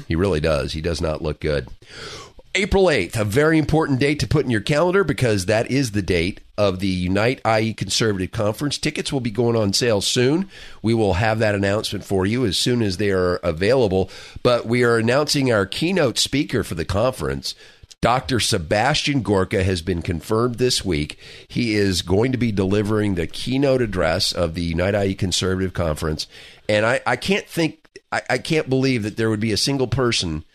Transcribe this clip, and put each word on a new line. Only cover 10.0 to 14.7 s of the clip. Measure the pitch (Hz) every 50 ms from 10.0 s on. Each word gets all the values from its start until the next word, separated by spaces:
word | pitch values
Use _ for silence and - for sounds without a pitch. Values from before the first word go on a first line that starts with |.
soon. | 92 - - 127 123 131 147 175 190 - - - - - - -
We | - 107
will | 117 113 107 98 92
have | 85 113 110 110 110
that | 117 107 104
announcement | 98 101 98 101 110 - - - 98 -
for | - 101 95 92
you | 101 113 127 131
as | 101 85 -
soon | - 131 123 120
as | 113 101 90
they | 85 104 101
are | 95 92 90 90 87
available. | - - 87 82 78 95 104 131 139 120 98 92 95 95 - - - - - - -
But | - - 120 117 -
we | 107